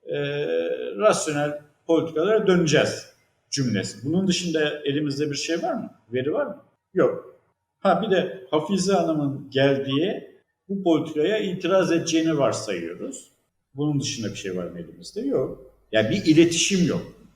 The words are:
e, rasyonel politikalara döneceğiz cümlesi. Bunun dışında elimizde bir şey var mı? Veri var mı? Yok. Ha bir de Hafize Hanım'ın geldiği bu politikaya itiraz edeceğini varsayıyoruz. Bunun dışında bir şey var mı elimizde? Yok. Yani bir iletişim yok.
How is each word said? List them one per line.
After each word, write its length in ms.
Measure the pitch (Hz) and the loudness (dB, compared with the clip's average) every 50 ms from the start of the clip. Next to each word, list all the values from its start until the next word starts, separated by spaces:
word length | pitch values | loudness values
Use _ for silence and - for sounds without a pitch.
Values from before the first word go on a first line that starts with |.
| _ | _
e, 120 | - 143 143 143 143 143 143 147 160 165 165 170 165 170 - 127 - - | -6 -4 -4 -4 -4 -4 -4 -2 -2 0 -2 0 -2 -4 -4 -6 -8 -4
rasyonel 640 | 196 202 214 175 - - 160 151 147 147 147 147 - - _ _ _ _ | 2 4 4 4 4 0 -4 -2 -2 -2 -2 -4 -8 -12 _ _ _ _
politikalara 600 | - 165 160 156 165 156 151 165 196 220 214 - | 2 2 2 2 0 -2 0 2 2 2 2 4
döneceğiz 600 | 185 185 175 170 151 143 139 107 95 - - - - _ _ _ _ _ _ _ _ | 4 4 4 4 4 4 4 4 2 -2 -6 -10 -16 _ _ _ _ _ _ _ _
cümlesi. 540 | - 139 135 120 104 95 92 - - - 113 | -4 -2 -2 0 0 -2 -2 -4 -8 -8 -6
Bunun 220 | 143 165 190 196 190 | -2 0 0 2 2
dışında 520 | 175 - 185 175 156 160 151 147 147 - - | 0 0 -2 -2 0 0 0 0 -2 -4 -4
elimizde 460 | 143 139 151 151 143 135 139 151 151 | -2 -2 -2 -2 -2 -2 -2 -2 -2
bir 60 | 139 | -2
şey 260 | 139 - - - 180 | -6 -4 -4 -4 -2
var 120 | 320 359 311 | -2 -2 -4
mı? 160 | 220 - 110 - _ _ _ | -4 -6 -10 -14 _ _ _
Veri 200 | 113 127 127 143 | -4 -2 -2 0
var 140 | 175 - - | -2 -2 -2
mı? 160 | - - - - _ _ _ _ _ _ | -4 -6 -14 -18 _ _ _ _ _ _
Yok. 420 | 185 143 - - - - - - _ _ _ _ _ _ _ _ _ | 2 2 2 2 -2 -10 -16 -20 _ _ _ _ _ _ _ _ _
Ha 220 | _ 196 175 - | _ 2 2 2
bir 80 | 220 214 | 2 2
de 360 | 190 180 143 - - - - - | 2 2 2 -2 -6 -12 -10 -2
Hafize 420 | - 156 156 - 202 185 180 190 | -2 -2 0 0 -2 0 2 2
Hanım'ın 580 | 196 180 165 160 160 151 143 139 127 - - - | 2 2 2 2 0 0 0 -2 -4 -6 -10 -4
geldiği 800 | - 131 135 139 139 139 139 135 135 139 165 202 247 285 - - - _ _ _ _ _ _ _ | 0 4 4 4 4 2 0 -2 0 0 0 0 -2 -6 -10 -14 -20 _ _ _ _ _ _ _
bu 140 | 202 190 | -6 -2
politikaya 560 | 185 175 160 147 - - 151 151 151 180 214 214 | 2 2 2 2 2 -2 -2 0 0 0 0 0
itiraz 540 | 202 190 180 - - 170 190 190 175 147 | -2 -2 -4 -4 -2 2 4 4 4 4
edeceğini 460 | 165 165 - - 160 165 160 165 160 143 | 2 0 0 0 0 2 2 2 2 2
varsayıyoruz. 920 | 120 110 101 - - - 98 87 85 82 87 90 101 - - - - _ _ _ _ _ _ _ _ _ _ | 2 2 0 -2 -6 -6 -6 -6 -6 -10 -10 -10 -12 -12 -12 -14 -18 _ _ _ _ _ _ _ _ _ _
Bunun 260 | 131 147 151 147 139 | -4 -2 0 0 -2
dışında 280 | 117 - - 117 110 95 | -2 -4 -6 -6 -6 -8
bir 80 | - | -8
şey 200 | - - 98 90 | -8 -8 -6 -6
var 80 | 90 87 | -6 -6
mı 160 | 82 - 87 | -8 -8 -12
elimizde? 400 | 85 80 85 87 87 - - 202 | -14 -14 -16 -20 -20 -12 -10 -6
Yok. 520 | 247 277 247 143 123 104 101 - - - _ _ _ _ | -4 -2 0 0 -2 -2 -6 -12 -16 -20 _ _ _ _
Yani 180 | - 110 110 - | 0 0 2 2
bir 140 | 151 202 - | 0 0 2
iletişim 640 | 170 151 156 170 170 - - - - 202 180 175 131 | 4 6 6 6 6 4 0 0 0 2 2 2 2
yok. 140 | 90 - - - - _ - - _ | 0 -2 -6 -8 -16 _ -20 -20 _